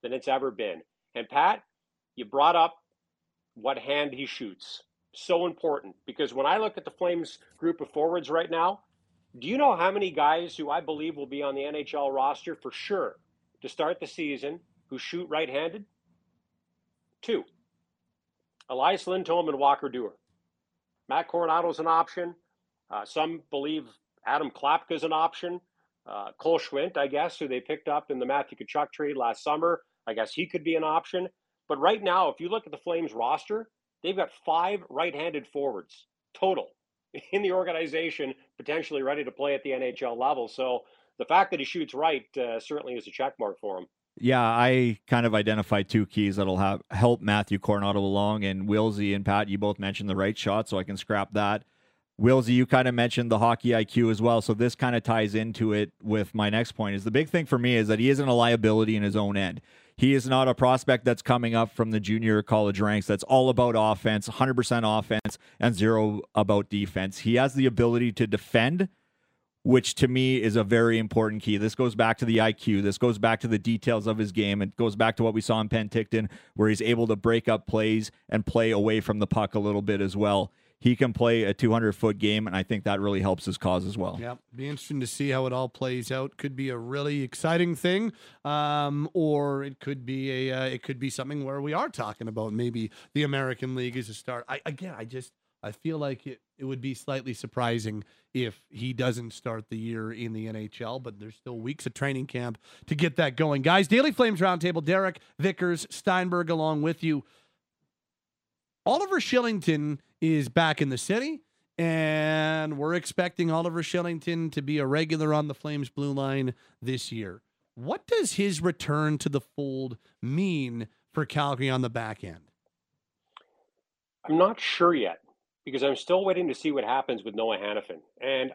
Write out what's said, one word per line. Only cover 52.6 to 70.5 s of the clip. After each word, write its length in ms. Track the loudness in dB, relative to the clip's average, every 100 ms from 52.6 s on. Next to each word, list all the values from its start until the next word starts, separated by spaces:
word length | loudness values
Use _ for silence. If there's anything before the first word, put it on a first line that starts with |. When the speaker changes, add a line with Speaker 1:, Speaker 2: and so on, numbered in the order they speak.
| 6
Speaker 2:
kind 240 | 4 4
of 40 |
mentioned 380 | 2 0 0 0
the 80 | 4
hockey 340 | 4 2 2
I 120 | 2 2
Q 260 | 2 4
as 100 | 4
well, 200 | 4 4
so 120 | 2
this 220 | 2 0 0
kind 220 | -2 0
of 40 |
ties 320 | 0 0 2
into 380 | 0 -2 -2 0
it 220 | 0 -2 -4
with 320 | -2 -2 0 0
my 140 | 0
next 240 | 2 -2
point, 220 | -4 -4 -4
is 100 | 0
the 40 |
big 200 | 0 2
thing 160 | 0 2
for 120 | 2
me 200 | 4 4
is 100 | 4
that 120 | 4
he 100 | 4
isn't 180 | 4 4
a 60 |
liability 640 | 6 6 6 4 4 2 2
in 40 |
his 140 | 0 0
own 220 | 0 0
end. 240 | -2 -4 -14 -20 _ 2
He 180 | 4
is 140 | 4 4
not 200 | 4 4
a 60 |
prospect 520 | 4 4 4 4 4 4
that's 160 | 2
coming 340 | 2 2 2 2
up 160 | 2
from 200 | 0 0
the 80 | 0
junior 420 | 0 2 4 2
college 380 | 4 4 4 2
ranks 260 | 2 2 2
that's 160 | 0
all 260 | 4 6 6
about 260 | 4 4 4
offense, 500 | 4 2 2 0 -2
hundred 280 | 0 2 2
percent 300 | 2 2 2
offense, 500 | 2 0 -2 -4 -8 _ -2
and 140 | 0
zero 480 | 4 4 4 2 0 -2 0
about 340 | 4 2 2
defense. 500 | -2 -2 -2 -4 -2
He 160 | 2 2
has 180 | 2
the 120 | 2 2
ability 460 | 4 4 4 0
to 140 | 0 0
defend, 640 | -2 2 4 4 2 -2 _ _ _ _ _ _ _
which 300 | 4 4 4 2
to 120 | 2
me 340 | 4 2 2
is 140 | 4